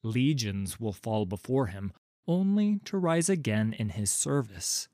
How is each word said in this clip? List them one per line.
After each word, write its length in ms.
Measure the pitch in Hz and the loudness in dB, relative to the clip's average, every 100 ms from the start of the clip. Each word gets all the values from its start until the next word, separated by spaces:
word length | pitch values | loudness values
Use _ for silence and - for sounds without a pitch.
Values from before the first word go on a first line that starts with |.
Legions 760 | 113 117 135 147 107 98 98 - | 0 2 2 2 0 -2 -6 -4
will 140 | 113 | -6
fall 320 | 95 113 110 98 | -6 -2 -2 0
before 420 | 101 - 131 113 | -4 -2 0 0
him, 240 | 98 98 - _ _ - | -4 -8 -10 _ _ -2
only 520 | 180 196 208 208 202 - | 0 2 4 2 0 -2
to 120 | 196 | -2
rise 320 | 175 165 170 | 2 2 2
again 460 | 185 123 107 110 - | 2 2 2 0 0
in 120 | 107 | -4
his 200 | 98 101 | -2 -2
service. 800 | - 147 139 110 90 - - - | 0 0 0 0 -6 -4 -4 -6